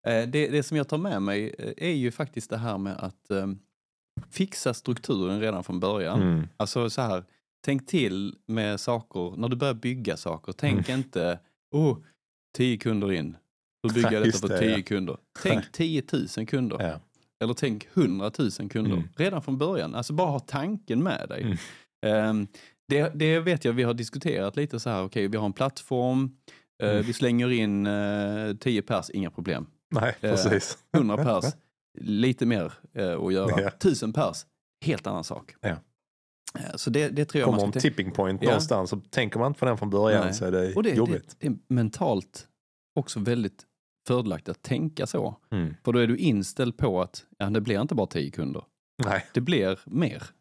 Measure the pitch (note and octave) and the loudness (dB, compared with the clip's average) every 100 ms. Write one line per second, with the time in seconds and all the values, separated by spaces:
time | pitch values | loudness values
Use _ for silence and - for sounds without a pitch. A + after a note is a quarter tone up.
0 | A#2 A2+ A#2 D3 D3+ D3 C3 D#3 C3+ D#3 | 2 0 2 0 0 0 0 -2 -2 -2
1 | G3+ G2 G2 G2+ G#2+ - A2+ - E3+ D#3 | -2 -2 0 0 -4 -6 -10 -4 -2 0
2 | B2 - D3+ A#2 - A2 A2+ G2 G2 - | -2 -2 -6 -6 -6 -6 -4 -2 -4 -6
3 | F#2 - _ G2 G2 G2 _ _ _ _ | -8 -10 _ -2 -2 -6 _ _ _ _
4 | _ - - - F#3+ - C3 A#2+ - A#2+ | _ -12 -10 -4 -4 -2 -4 -4 -4 -4
5 | - G#2 F#2 G2+ A2 F#2+ F2+ F2+ F#2+ G#2 | -2 0 0 0 -2 -2 -4 -2 0 0
6 | E2+ G#2+ F2+ E2 D#2+ - G#2 B2+ A#2 - | 0 2 2 2 -2 -4 -2 0 -2 -2
7 | A#2+ F#2 F2+ _ _ _ - C#3 C3+ F3+ | -2 -2 -6 _ _ _ -2 -2 0 0
8 | A2+ F#2 G2+ - - A2+ G#2 G2+ - A#2+ | 2 0 -4 -8 -4 -2 0 -2 -2 -2
9 | - F#2+ F2 F#2+ A#2 B2 C#3 A2+ B2 B2+ | -4 -6 -4 -2 -2 0 -2 -2 -4 -4
10 | G#2 D#2+ F2 D#2+ - - C#3+ - - C3 | -4 -4 -6 -8 -10 -2 2 2 2 -2
11 | B2+ F#2 F2 F2 _ _ _ D3 D#3 A#2 | -2 -2 -2 -2 _ _ _ 2 2 2
12 | - _ _ _ _ - B2+ A2 A#2+ G#2+ | -8 _ _ _ _ 0 0 2 0 0
13 | G2+ F2+ D2+ - _ _ _ _ A2+ A#2 | 0 0 -2 -10 _ _ _ _ 0 4
14 | A#2 G#2+ A2 G#2+ F#2+ F#2+ A2 G#2 F#2 G2+ | 4 6 4 2 0 2 4 2 0 -2
15 | F#2+ - _ - F#3+ A#2 - - E3 D3+ | -2 -6 _ -4 0 0 0 -2 0 0
16 | - - - - A2 C#3 A#2+ - F2 D#2+ | 0 -2 -2 -6 -2 -2 -2 -2 -4 -4
17 | _ _ _ _ A2 B2 C#3 G#2+ - F#3+ | _ _ _ _ -4 0 -2 -2 -2 2
18 | B2 F#2+ G#2 - A#2 - G2+ A2+ G#2 F#2 | 2 2 -4 0 -2 -2 -4 -2 0 0
19 | E2 - F#3 F3 - C3 D#3 F#3 D#2 A#2 | -4 0 0 0 -4 -2 0 -2 -4 -6
20 | A#2+ D#3 F3+ C#3 - C#3+ E3 G#3 - A#2 | -4 0 2 0 -2 -4 -4 -6 -2 0
21 | F3+ A2+ - - A#2 E2+ - - _ _ | 0 -2 -4 -4 -2 -4 -6 -18 _ _
22 | A2 G#2+ A2 G#2+ G2+ - - _ - C#3 | 2 2 2 0 -2 -8 -20 _ 0 2
23 | D#3+ D3+ D#3 E3 E3+ D#3+ B2 A#2+ A#2+ A#2+ | 2 2 2 2 2 2 2 2 2 0
24 | A2+ C#3 - F#2+ G2 C#3+ D3 A#2 A#2+ G2+ | -4 -4 -2 -2 -2 -2 -4 -4 -2 -2
25 | F#2+ A2+ G2 G#2+ G#2 F#2+ C3+ - - B2+ | -2 0 0 0 -2 0 -4 -4 -4 0
26 | B2 C3 C3 - - - _ _ G#2 G#2 | 2 2 -2 -6 -20 -20 _ _ 0 2
27 | A2 A#2 B2+ A#2+ B2 A#2+ G#2+ G2+ G2+ G#2 | 0 0 2 4 2 2 2 2 0 0
28 | G2+ G#2 G2+ G#2+ G#2+ G2+ C3 A2 - G2 | 0 -2 -2 -2 -4 -2 0 0 0 -2
29 | - G2 F2 - F2 C#2+ D2+ _ _ C3 | -2 -4 -4 -4 -4 -4 -6 _ _ 0
30 | A#2 - G#2+ G2 F#2 G#2 - - _ D#3+ | 0 0 0 2 4 2 0 -10 _ 2
31 | A2+ G#2+ C#3+ G2 B2+ - _ _ _ - | 4 2 2 2 0 -4 _ _ _ -10
32 | - G#2 B2 B2 A#2+ A2 D#2+ - - - | -2 2 2 2 2 2 -2 -8 -14 -4
33 | F#2+ E2+ F2+ F#2+ F#2+ E2+ G2 - F#3+ C#3+ | -2 0 0 2 2 0 -2 2 2 2
34 | A2 A#2+ A2+ - - _ _ _ D3 C3 | -2 0 -2 -2 -16 _ _ _ -4 -2
35 | - G2 - - - - G2+ D#2+ _ _ | -4 -6 -6 -10 -12 -6 -4 -4 _ _
36 | _ _ _ _ - - - - - B2+ | _ _ _ _ -14 -12 -10 -4 0 0
37 | D3 C#3+ D3 D3 B2 G#2 G2+ B2+ C#3+ - | 0 0 0 2 4 4 2 2 2 2
38 | F#2 - F#2+ F#2+ - - D#3 G#2+ F#2 G2 | -2 0 0 2 2 2 2 0 0 -4
39 | - - A2 A2 B2+ C#3+ B2+ A2 G#2 G2+ | -4 -2 -2 0 -2 2 0 2 0 4
40 | A2 G#2 F#2 G#2 F#2 F#2 F#2 F3+ A3 A#2 | 6 4 2 -2 0 2 2 2 2 4
41 | A#2 D3+ - - D3 A2+ _ B2+ A2 - | 2 0 -6 -6 -4 -4 _ 2 2 0
42 | E3 G2+ - - - _ _ _ _ - | 0 0 -2 -20 -20 _ _ _ _ -6
43 | B2+ A#2 G#2 A#2+ G2+ - _ _ _ _ | -4 -4 0 0 -2 -6 _ _ _ _
44 | - B2 A2 D#2 - F2+ - C3+ D#3+ D#3 | 0 0 0 -4 -6 -12 -4 -2 -2 -4
45 | - - - - _ G#2 E2 D#2+ - A#2+ | -4 -2 -4 -6 _ -4 -2 -2 0 4
46 | A#2 A#2+ E3 G#2 F#2+ - B2 - C3 F#2 | 4 4 2 2 0 -2 -2 0 0 2
47 | F2+ - _ _ G2+ A2 G#2+ G2+ C#3+ A#2 | -2 -6 _ _ 0 0 2 0 0 0
48 | F#2 E2 C#2 - C2+ C#2+ - _ _ - | 0 -2 -4 -4 -6 -6 -12 _ _ -4
49 | A2 G2 - B2 B2+ D#3 F#2+ F#2+ - A2+ | -2 -2 0 -2 2 2 2 -2 -2 0
50 | D3 - - _ | 0 -2 -14 _